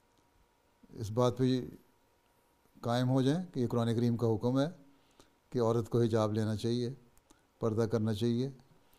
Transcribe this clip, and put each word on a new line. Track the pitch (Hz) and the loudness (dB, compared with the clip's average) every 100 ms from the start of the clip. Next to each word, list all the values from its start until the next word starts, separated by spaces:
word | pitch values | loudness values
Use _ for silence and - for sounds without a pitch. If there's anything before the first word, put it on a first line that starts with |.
| _ _ _ _ _ _ _ _ - - | _ _ _ _ _ _ _ _ -18 -12
इस | 104 | -6
बात | 110 123 123 | 0 0 2
पे | 131 127 - - _ _ _ _ _ _ _ _ _ - | 0 0 -4 -14 _ _ _ _ _ _ _ _ _ -8
कायम | 123 120 127 | -2 0 2
हो | 135 | 2
जाएं | 131 160 | 2 0
कि | 180 139 | -2 -4
ये | 117 | -2
कुरान | 120 117 | 0 0
करीम | 113 120 117 | 0 0 0
का | 117 | 0
हुक्म | 107 120 131 | 0 0 0
है | 147 - - _ _ _ - _ _ | -2 -4 -20 _ _ _ -20 _ _
कि | 123 | 0
औरत | 113 117 107 | 2 0 0
को | 120 | 2
हिजाब | 117 110 107 | 2 2 2
लेना | 104 107 107 | 0 -2 -2
चाहिए, | 117 120 120 139 - _ _ _ _ - | -2 -2 -4 -8 -18 _ _ _ _ -6
पर्दा | 117 107 113 | -2 0 0
करना | 117 110 | 0 0
चाहिए। | 104 120 117 135 135 - _ _ | 0 0 0 -4 -8 -20 _ _